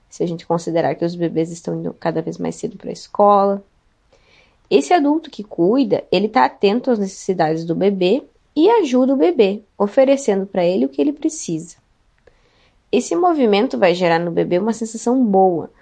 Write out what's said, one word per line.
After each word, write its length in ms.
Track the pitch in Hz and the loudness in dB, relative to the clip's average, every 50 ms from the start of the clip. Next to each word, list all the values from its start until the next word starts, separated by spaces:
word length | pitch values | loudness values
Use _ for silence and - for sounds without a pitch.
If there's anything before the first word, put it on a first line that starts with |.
| _ _ | _ _
Se 140 | - - 160 | -8 -6 -6
a 20 | |
gente 180 | 175 170 170 - | -6 -6 -8 -4
considerar 520 | _ 170 170 170 175 165 170 156 135 147 | _ -4 -4 -4 -2 -2 0 0 -2 -2
que 80 | - 170 | -2 -4
os 100 | 170 170 | -6 -4
bebês 380 | 175 170 160 - 160 165 170 170 | -4 -4 -4 -2 -2 -4 -4 -6
estão 240 | - - - 165 | -10 -10 -8 -8
indo 180 | 165 165 170 - | -6 -8 -10 -10
cada 260 | - - 170 160 160 | -8 -8 -6 -6 -4
vez 180 | 160 170 170 - | -6 -8 -8 -8
mais 180 | 175 165 165 | -8 -8 -8
cedo 200 | - - - - | -8 -10 -10 -10
pra 140 | - - - | -10 -12 -14
escola. 720 | - - - - - - 208 202 202 202 196 202 202 202 202 _ _ _ _ _ _ _ _ _ _ _ _ _ _ _ _ _ _ _ _ _ | -12 -14 -14 -10 -2 2 4 4 4 4 2 2 -2 -4 -8 _ _ _ _ _ _ _ _ _ _ _ _ _ _ _ _ _ _ _ _ _
Esse 240 | 190 233 285 - 381 | 2 2 2 4 2
adulto 380 | 349 277 285 302 330 320 - | 2 4 2 0 0 -2 -8
que 140 | - - 202 | -14 -16 -16
cuida, 580 | - - - 170 185 233 277 269 202 170 - - - | -12 -4 0 2 2 4 2 2 2 0 -2 -2 0
ele 180 | - 185 202 214 | 0 0 0 0
tá 160 | 208 254 254 | 2 2 2
atento 460 | 269 - - - 196 202 247 247 269 | 2 0 0 0 0 0 0 0 -2
às 80 | 240 208 | -2 -2
necessidades 640 | 202 190 - - - - 185 180 170 151 160 160 165 | -2 -6 -8 -10 -6 -6 -2 0 0 0 0 -4 -4
do 80 | 170 165 | -4 -2
bebê 520 | 170 185 202 202 190 180 180 220 285 - - _ _ _ _ _ | 0 0 0 0 2 0 0 0 0 -2 -8 _ _ _ _ _
e 120 | 294 311 403 | 2 4 4
ajuda 460 | 466 453 359 262 247 247 262 254 277 | 4 4 2 2 2 2 2 2 2
o 20 | |
bebê, 460 | 262 311 359 359 262 208 190 202 214 - _ _ - | 2 2 0 2 2 2 2 2 -4 -10 _ _ -4
oferecendo 640 | 196 202 - 277 269 262 277 269 - - 196 196 196 | -4 0 2 2 4 4 4 2 2 0 -2 -2 -2
pra 200 | 196 - 190 175 | -4 -2 0 0
ele 220 | 175 180 202 254 | 0 0 0 -2
o 20 | 277 | -2
que 120 | - - | -2 -2
ele 120 | 285 294 285 | -2 -2 -2
precisa. 640 | - - 320 - - - - 170 156 175 175 - _ _ _ _ _ _ _ _ _ _ _ _ _ _ _ _ _ _ _ _ _ _ _ | -2 -6 -6 -6 -6 -8 -8 -8 -8 -8 -12 -20 _ _ _ _ _ _ _ _ _ _ _ _ _ _ _ _ _ _ _ _ _ _ _
Esse 240 | - 254 240 - 339 | -2 -2 -2 -2 -2
movimento 640 | 339 359 359 330 302 254 214 202 196 226 269 - 240 | 0 2 2 2 2 2 2 2 2 0 0 0 2
vai 160 | 208 175 175 | 2 2 2
gerar 240 | 180 185 170 165 165 | 2 2 2 2 0
no 140 | 170 175 165 | 0 -2 -2
bebê 260 | 170 170 - 175 175 | -2 -2 0 0 -2
uma 140 | 202 226 220 | -2 -2 -4
sensação 520 | 220 233 220 - 220 - 240 247 269 254 | -4 -6 -8 -10 -6 -4 -2 0 2 2
boa 460 | 214 196 190 190 190 175 156 - - - _ | 2 4 4 4 4 2 -2 -6 -10 -16 _